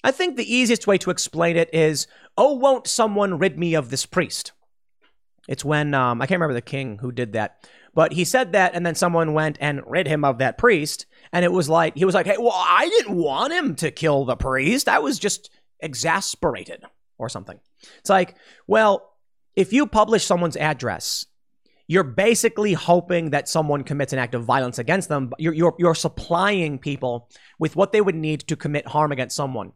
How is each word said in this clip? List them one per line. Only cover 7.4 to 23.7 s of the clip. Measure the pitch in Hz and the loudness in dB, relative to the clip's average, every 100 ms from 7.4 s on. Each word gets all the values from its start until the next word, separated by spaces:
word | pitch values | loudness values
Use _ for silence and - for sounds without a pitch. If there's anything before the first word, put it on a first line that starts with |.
| 104 _ - - _ | -4 _ -20 -20 _
but | - 160 | 0 2
he | 160 | 2
said | 175 254 247 | 0 0 2
that, | 165 185 | 2 2
and | 175 175 | 0 -4
then | 156 | 0
someone | 180 170 160 | 0 2 0
went | 156 156 151 | 0 -2 -2
and | 147 139 - | -4 -4 -4
rid | 151 156 | -2 0
him | 151 | 0
of | 143 123 | 0 2
that | 131 - | -2 2
priest, | 240 185 151 - - _ - | 2 4 0 -8 -14 _ -6
and | 175 180 | 0 2
it | |
was | 180 143 | 2 2
like, | 160 165 143 | 2 2 2
he | 185 | 2
was | 185 | 2
like, | 175 | 0
"Hey, | 202 | 2
well, | 233 | 2
I | 190 - 180 320 | 2 2 4 4
didn't | 453 226 185 | 2 2 -2
want | 151 135 254 | 0 0 -2
him | 349 285 143 | -2 -2 -4
to | 156 | -6
kill | - 160 143 135 | -2 0 0 0
the | 117 | -4
priest. | 135 131 139 254 - | -2 0 0 0 2
I | 220 | 0
was | 302 254 | 0 -2
just | 202 - - _ _ _ | -4 -6 -12 _ _ _
exasperated." | 160 120 160 175 - - 170 107 - - - _ _ _ | -12 -4 -2 -2 -4 -4 -4 -4 -12 -18 -20 _ _ _
Or | 113 | -10
something. | 101 98 - _ _ - - | -10 -14 -20 _ _ -20 -16
It's | - | 2
like, | 190 180 _ - _ - | 2 2 _ -20 _ 0
well, | 214 214 196 - _ _ _ _ - | 4 4 2 -4 _ _ _ _ -2
if | 185 | 2
you | 233 285 | 2 2
publish | 220 214 220 - | 2 4 2 2
someone's | 180 175 - | 0 0 -2
address, | 151 147 120 92 - - - _ _ _ _ _ - | -2 -2 -6 -6 -6 -8 -10 _ _ _ _ _ 0
you're | 170 | 0
basically | 151 113 208 233 226 214 214 | 2 2 2 4 0 0 0
hoping | 170 - 175 180 175 160 | 0 4 2 4 -2 0
that | 143 - | -2 -2
someone | 165 151 | -2 0